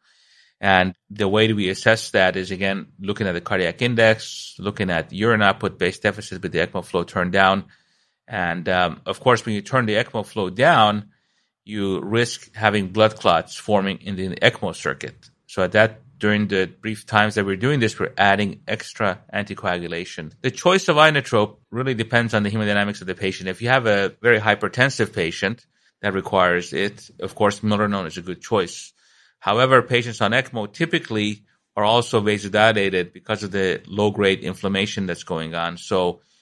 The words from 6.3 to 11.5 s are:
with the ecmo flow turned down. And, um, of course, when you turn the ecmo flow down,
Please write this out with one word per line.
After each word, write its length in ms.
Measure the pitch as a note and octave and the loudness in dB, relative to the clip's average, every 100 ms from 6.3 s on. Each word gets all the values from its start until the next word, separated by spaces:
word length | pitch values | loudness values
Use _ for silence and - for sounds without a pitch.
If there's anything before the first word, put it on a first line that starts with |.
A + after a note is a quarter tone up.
| F#2 | -10
with 80 | F2+ | -6
the 160 | E2 E2+ | -2 -2
ecmo 180 | F#2+ | -4
flow 200 | F2 F2+ | -4 -4
turned 280 | E2+ - F2+ | -4 -2 0
down. 340 | F#2+ F#2+ G2 - _ _ _ _ _ - | 4 4 4 -2 _ _ _ _ _ -12
And, 420 | G#2 F2 F2 E2 | -6 -4 -4 -2
um, 320 | F#2 F2 D#2 - | 0 0 -2 -8
of 140 | G2 | -2
course, 240 | - A#2 | 2 2
when 100 | - | 0
you 80 | G#2 | -6
turn 240 | G2 C3 A2+ | -2 -2 0
the 80 | |
ecmo 320 | G#2 B2 A2+ G2 | 0 -2 -6 -8
flow 240 | A2 F#2 | -6 -6
down, 600 | F#2 C#3+ D#3 G#2+ G#2 G#2 _ _ _ _ | 2 4 6 4 2 -4 _ _ _ _